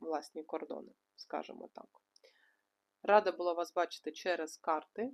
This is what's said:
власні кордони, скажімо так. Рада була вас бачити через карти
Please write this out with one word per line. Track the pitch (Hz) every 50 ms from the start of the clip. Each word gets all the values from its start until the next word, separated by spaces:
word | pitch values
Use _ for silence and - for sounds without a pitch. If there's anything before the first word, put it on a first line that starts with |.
власні | - 160 156 147 151 - - 165 156
кордони, | - 170 156 151 151 147 147 - - - _ _ _ _
скажімо | - - - - 78 - - - - - -
так. | - - - _ _ - _ _ _ - - - _ _ _ _ _ _ _ _ _ _ _ _ _ _
Рада | - - 202 214 208 185
була | 175 175 175 175
вас | 170 170 170 - -
бачити | 180 170 - - - - 156
через | 151 - - 185 175 165 160 156 -
карти | - - 170 156 151 - _ - 202 226 269